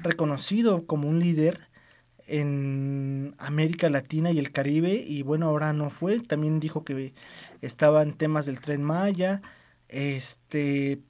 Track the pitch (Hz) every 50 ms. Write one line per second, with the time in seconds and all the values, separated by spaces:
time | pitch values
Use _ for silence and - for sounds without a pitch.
0 | 170 170 165 170 165 151 143 135 - - 196 220 233 226 190 170 165 - 160 147
1 | 143 147 160 170 175 175 165 156 156 170 185 - - _ _ - _ _ _ _
2 | _ _ _ _ - - - 147 147 143 139 139 139 139 135 135 135 139 139 139
3 | 135 135 135 135 139 143 - - 143 139 147 151 156 160 175 - 175 160 143 135
4 | 135 - 160 156 165 175 170 151 135 - - 143 135 143 147 156 165 180 202 254
5 | - - 147 143 135 139 151 156 170 156 151 151 156 151 151 151 147 143 - -
6 | 165 185 214 240 233 - 156 151 151 151 156 156 156 156 - 156 156 - 139 131
7 | 135 135 - - - - - - - - - - - 123 - - 156 151 151 151
8 | 151 151 - - 156 156 156 151 143 139 131 127 - 147 147 143 143 151 160 180
9 | 196 208 190 175 185 185 196 196 196 - - - _ _ _ _ _ - - 135
10 | 139 143 139 131 - - - - _ - - 151 147 143 139 139 139 139 139 139
11 | -